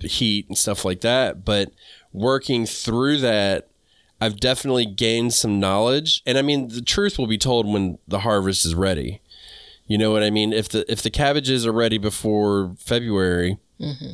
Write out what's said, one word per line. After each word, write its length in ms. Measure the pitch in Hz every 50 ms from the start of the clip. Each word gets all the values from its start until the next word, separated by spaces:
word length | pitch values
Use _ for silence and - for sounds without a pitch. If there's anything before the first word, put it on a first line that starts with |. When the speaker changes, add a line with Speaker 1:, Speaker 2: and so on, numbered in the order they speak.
Speaker 1:
heat 460 | - 76 - - 123 110 104 104 - -
and 100 | 98 -
stuff 280 | - 110 101 - -
like 160 | 95 92 90
that. 420 | - 117 123 131 131 104 - - 92
But 280 | 113 104 101 98 - - _ - - - - _ _ -
working 520 | 98 104 127 135 135 - - 135 120 113
through 520 | 110 - - - - 110 120 131 139 147 143
that, 500 | 131 120 110 104 101 98 95 78 - _ _ _ _ _ _ _ _ _ _ -
I've 180 | 113 113 104 101
definitely 460 | 113 127 131 - - 139 131 127 117
gained 480 | 107 98 - 120 113 113 117 120 120 117
some 260 | - - 113 104 101
knowledge. 640 | 98 95 98 101 110 120 131 147 156 160 - - -
And, 120 | 127 123 135
I 40 |
mean, 280 | 139 139 147 139 131 120
the 120 | 113 120
truth 360 | 120 - - - 202 208 - -
will 100 | 131 110
be 100 | 110 104
told 300 | - 135 123 120 110 104
when 300 | 104 101 98 92 87 - _ -
the 120 | 90 101
harvest 460 | 101 117 107 101 95 95 95 - -
is 100 | 82 82
ready. 440 | 85 98 95 92 78 64 - 101 - _ _ - - - - - - - - - - _ -
You 100 | 107 104
know 140 | 107 110
what 120 | 107 107 107
I 60 | 107
mean? 240 | 104 107 107 107 110
If 160 | 110 107 -
the, 200 | - 110 90 -
if 120 | 113 104
the 80 | - 113
cabbages 560 | - - 147 139 143 151 135 127 131 127 117 113
are 60 | 110
ready 240 | 113 117 113 110 107
before 800 | 98 107 - - - 110 107 104 104 104 101 98 98 90 90 -
February, 760 | - - 120 120 120 117 104 98 95 90 87 87 87 90 98 - _ _ _ -
Speaker 2:
Mm-hmm. 260 | 165 156 143 - - -